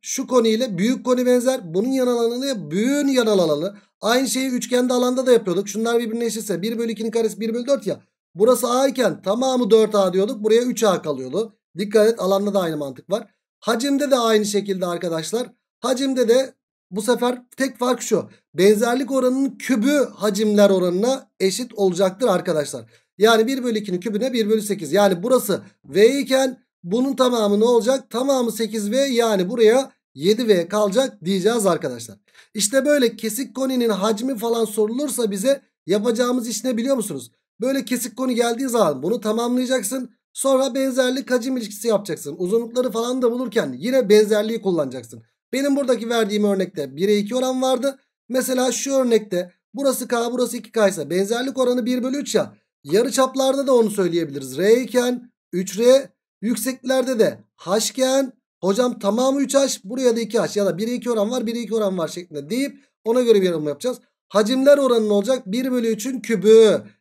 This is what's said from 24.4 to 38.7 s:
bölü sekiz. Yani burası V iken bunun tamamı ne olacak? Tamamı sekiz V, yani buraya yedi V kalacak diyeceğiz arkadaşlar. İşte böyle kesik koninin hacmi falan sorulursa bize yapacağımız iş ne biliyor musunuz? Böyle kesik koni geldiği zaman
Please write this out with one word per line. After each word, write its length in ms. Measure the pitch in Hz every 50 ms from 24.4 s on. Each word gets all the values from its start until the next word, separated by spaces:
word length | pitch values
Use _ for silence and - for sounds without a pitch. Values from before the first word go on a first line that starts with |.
| 220 202
bölü 120 | 220 220 208
sekiz. 300 | 208 202 - 160 135 147
Yani 300 | 196 208 196 185 170 180
burası 400 | 247 262 247 240 202 180 117 - - _ _ _
V 360 | - 135 180 208 233 269 285
iken 420 | 269 269 269 262 269 262 262 - _ _ _ _ -
bunun 340 | 170 185 240 254 277 269
tamamı 440 | - 254 254 247 233 214 202 202 208
ne 40 | 220
olacak? 460 | 240 247 233 202 233 269 269 262 _
Tamamı 420 | - 226 262 277 277 262 247 226 196
sekiz 380 | 208 226 208 214 226 208 208
V, 60 | 214
yani 540 | 262 277 277 247 233 233 226 214 190 185 180
buraya 400 | 240 233 226 214 226 262 269 269 - _ _ _ _
yedi 340 | 131 147 185 214 220 254 220
V 200 | 208 175 170 165
kalacak 560 | 202 214 214 202 185 233 269 254 - - 156
diyeceğiz 420 | 170 196 190 170 208 233 240 202
arkadaşlar. 500 | 190 165 156 - 139 123 117 117 - - - _ _ _ _ _ _ _
İşte 300 | 214 202 - - 269 254
böyle 320 | 294 294 294 247 233 226
kesik 380 | 214 - 220 214 226 269 - -
koninin 340 | 254 262 262 262 254 240 233
hacmi 500 | 208 180 190 220 226 208 240 262 269 214
falan 260 | 208 233 233 233 226
sorulursa 640 | 214 214 226 214 214 233 254 294 285 214 - 240 208
bize 320 | 196 196 190 262 277 277 - _ _ _ _
yapacağımız 600 | - 180 208 202 247 226 214 247 247 254 254 220 247
iş 160 | 220 - -
ne 120 | 254 247
biliyor 200 | 214 233 269 277
musunuz? 340 | 247 202 - 160 135 120 - _ _ _ _ _ _
Böyle 240 | 196 254 269 269 262
kesik 320 | - 254 240 226 240 -
koni 180 | - 262 254 247
geldiği 340 | 220 233 233 233 233 277
zaman 340 | 262